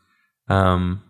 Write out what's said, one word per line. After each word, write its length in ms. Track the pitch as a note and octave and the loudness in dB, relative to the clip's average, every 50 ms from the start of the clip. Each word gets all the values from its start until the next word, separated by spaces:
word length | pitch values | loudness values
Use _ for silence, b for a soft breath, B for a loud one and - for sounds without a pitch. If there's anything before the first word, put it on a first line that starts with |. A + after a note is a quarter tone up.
| _ _ _ _ _ _ _ _ _ - | _ _ _ _ _ _ _ _ _ -2
Um, 520 | G2+ G2 F#2+ F#2 F#2 F2+ F2+ F2+ F#2 G2 - | 0 2 2 2 0 0 -2 -4 -6 -8 -12